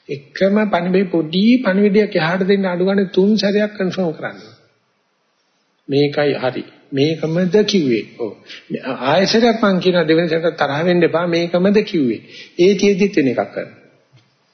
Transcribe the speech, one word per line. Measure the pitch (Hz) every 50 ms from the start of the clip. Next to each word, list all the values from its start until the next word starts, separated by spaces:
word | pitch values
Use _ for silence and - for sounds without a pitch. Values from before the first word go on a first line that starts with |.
| _ -
එකම | 143 139 - - _ - 185 196 202 214 214
පණිවිඩ, | 202 180 175 175 185 180 190 202 175
පොඩි | - 165 156 156 170 190 208 233 254 247
පණිවිඩයක් | - 190 185 202 208 208 190 214 208 202 -
එහාට | 175 156 165 180 190 190
දෙන්න | 185 202 196 190
අඩු | 180 180 175 180
ගන්න | 196 196 202 196 180
තුන් | - 185 190 208 220
සැරයක් | 196 196 202 196 208 208 208
කන්ෆර්ම් | 208 - 190 175 - 190 185 165
කරන්න. | 151 - 135 110 98 - - - - _ _ _ _ _ _ _ _ _ _ _ _ _ _ _ _ _ _ _ _ _ _ _ _ _ _ -
"මේකයි | 139 143 147 143 143 151 147 143 -
හරි. | - 127 127 131 - - - - _ _ _
මේකමද | 143 135 143 160 160 151 - 156 160 175 185 175 185 214
කිව්වේ?" | 208 208 208 190 147 127 113 104 95 - -
ඔව්. | - 117 101 98 - - - - - - - 117 - - 131 123 110
ආයෙසරයක් | 123 135 151 185 196 - - 226 240 233 220 220
මං | 220 202 190 175
කියනවා | 180 185 180 175 160
දෙවෙනි | 156 160 165 175 160
සැරට | 160 165 165 170 156
තරහ | - 147 135 139 151
වෙන්න | 170 180 175 175
එපා. | 165 147 - 165 175
"මේකමද | 175 170 170 170 170 175 175 180 202 202 214
කිව්වේ?" | 202 - 196 165 135 120 107 - - - - - - - _
ඒ | - 175 196 202
තියෙද්දිත් | 180 202 202 202 180 202 196 -
වෙන | 165 135 127
එකක් | 113 107 101
කරනවා. | - - 95 - - - - _ _ _ _ _ _ _ _ _ _ _ _ _ _